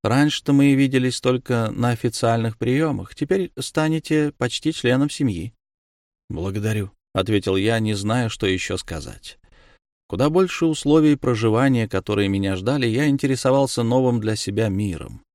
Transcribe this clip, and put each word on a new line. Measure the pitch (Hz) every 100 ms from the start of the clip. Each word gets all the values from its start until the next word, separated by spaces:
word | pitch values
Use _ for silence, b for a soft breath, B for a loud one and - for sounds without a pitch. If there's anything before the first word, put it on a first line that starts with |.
Раньше-то | 101 123 147 - -
мы | 139 139
виделись | 135 135 131 127 120
только | - 127 - 120 113
на | - 120
официальных | 117 120 - 120 117 113 107
приемах. | 117 131 160 143 95
Теперь | - 147 190 180 -
станете | - - 156 160 - 156 147 -
почти | 123 - 151
членом | 160 120 127 143
семьи". | - 135 87 101 _ _ _ _ _ _ _ _
"Благодарю", — | 87 92 101 107 107 98 _ _
ответил | - 95 104 - 95
я, | 101 113
не | 107
зная, | 104 101 120 117
что | - 101
еще | 92 - 92
сказать. | - 80 65 - - - b b b b _ _ _
Куда | 92 143
больше | 165 190 - 165
условий | 156 143 160 151
проживания, | 147 - 117 113 110 135 123 110
которые | 95 - 104 101
меня | 98 98 92
ждали, | 101 143
я | 120 113 151
интересовался | 139 139 135 131 135 135 -
новым | 113 123 127 120
для | 107
себя | 107 - 104 110
миром. | 95 104 80 - 110 _